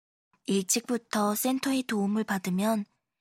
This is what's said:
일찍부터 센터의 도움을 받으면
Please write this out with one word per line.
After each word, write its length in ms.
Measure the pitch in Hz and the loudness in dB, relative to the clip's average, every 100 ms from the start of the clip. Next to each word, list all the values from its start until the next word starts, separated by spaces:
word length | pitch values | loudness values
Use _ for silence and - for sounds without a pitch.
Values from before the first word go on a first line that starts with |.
| _ _ _ _ - | _ _ _ _ -2
일찍부터 880 | 196 185 240 - 240 - 214 208 214 | 0 0 -2 0 -4 -2 -2 0 0
센터의 480 | 254 262 277 262 | 0 0 0 -2
도움을 400 | 254 214 202 214 | 0 0 0 0
받으면 600 | 214 196 185 180 214 220 208 _ _ _ | 0 -2 -2 0 0 0 -4 _ _ _